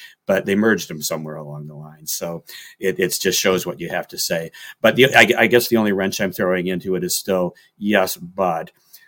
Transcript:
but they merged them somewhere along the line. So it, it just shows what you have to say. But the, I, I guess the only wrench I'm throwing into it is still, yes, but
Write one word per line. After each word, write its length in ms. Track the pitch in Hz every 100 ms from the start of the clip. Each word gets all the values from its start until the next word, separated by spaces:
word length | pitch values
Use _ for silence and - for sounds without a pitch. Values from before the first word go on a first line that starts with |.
| - _ -
but 180 | 95
they 120 | 92 101
merged 340 | 110 101 -
them 100 | 80
somewhere 360 | 76 80 78 78
along 320 | 73 76 76
the 60 |
line. 320 | 73 76 78 78
So 380 | - 87 82 - - - -
it, 220 | 95 92
it 180 | 92 -
just 220 | 95 90
shows 240 | 101 92
what 160 | 87 -
you 80 | 85
have 180 | 90 85
to 100 | 87
say. 320 | - 85 82 - - -
But 140 | 113 113
the, 100 | 131
I, 120 | 131 110 -
I 80 | 113
guess 220 | 120 -
the 100 | 113
only 140 | 107
wrench 280 | 98 95 -
I'm 100 | 98
throwing 360 | 90 92 92 90
into 300 | 90 95 90
it 80 |
is 120 | 90 -
still, 380 | - 95 87 - _ -
yes, 400 | 104 101 92 -
but 540 | 87 95 92 82 90 _ _ -